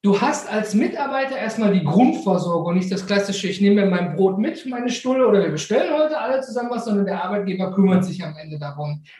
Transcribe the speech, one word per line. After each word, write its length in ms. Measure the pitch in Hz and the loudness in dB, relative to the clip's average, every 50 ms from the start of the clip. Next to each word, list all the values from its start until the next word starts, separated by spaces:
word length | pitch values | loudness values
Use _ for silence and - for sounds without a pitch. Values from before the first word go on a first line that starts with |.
| - | 2
du 160 | 202 196 202 | 2 2 2
hast 320 | 240 285 311 - - - | 2 0 -2 -2 -6 -6
als 220 | 214 214 202 - 185 | -4 -4 -4 0 0
Mitarbeiter 640 | 214 294 370 - - 285 254 254 269 269 269 269 - | 0 0 0 -2 -4 -4 -4 -2 -2 -2 -2 -4 -6
erstmal 360 | 208 220 - 226 220 202 196 | -6 -6 -4 0 2 2 2
die 100 | 185 156 | 2 2
Grundversorgung, 880 | 143 160 196 254 302 320 - - 202 180 170 170 175 170 165 165 170 175 | 4 4 6 6 6 4 0 0 0 0 0 0 0 -2 -2 -2 0 0
nicht 180 | 185 180 - | 0 0 0
das 140 | 190 180 - | -4 -6 -2
klassische, 420 | - 202 196 196 - 190 - - 185 | 0 0 0 0 -2 -4 -4 -4 -4
ich 140 | 170 185 | -2 2
nehme 220 | 202 202 202 208 196 | 4 4 6 6 4
mir 40 | 185 | 4
mein 240 | 180 175 180 175 151 | 2 0 0 -2 0
Brot 240 | 165 190 190 190 196 | 2 2 2 2 2
mit, 260 | 220 320 - - - | -2 -2 -2 -6 -10
meine 240 | 262 254 240 247 247 | -8 -6 -4 -4 -4
Stulle, 380 | 247 - - 254 262 262 254 220 | -4 -2 -2 0 2 4 4 4
oder 160 | 208 196 175 | 4 4 2
wir 80 | 160 | 2
bestellen 420 | 151 151 - - 214 262 359 339 302 | -2 -4 -4 0 0 0 2 2 2
heute 220 | 302 311 302 311 - | 2 2 0 0 -2
alle 220 | - 240 269 262 | -2 -2 -2 -2
zusammen 300 | 254 - 220 247 240 240 | -2 -4 -6 -6 -4 -4
was, 140 | 247 220 - | -6 -6 -4
sondern 200 | 226 208 202 196 | -2 0 0 0
der 180 | 180 185 185 180 | 0 -2 -4 -4
Arbeitgeber 480 | 196 208 202 190 190 180 185 190 185 | -4 -4 -4 -2 -4 -4 -4 -4 -2
kümmert 320 | - 202 196 185 185 - - | 2 4 4 6 6 4 2
sich 200 | - 151 - 170 | 0 -4 -8 -8
am 120 | 156 151 | -10 -12
Ende 220 | 156 156 156 156 147 | -12 -14 -12 -12 -10
darum. 460 | 147 143 139 147 151 147 147 - - - - - | -10 -10 -8 -8 -8 -8 -8 -10 -12 -18 -20 -10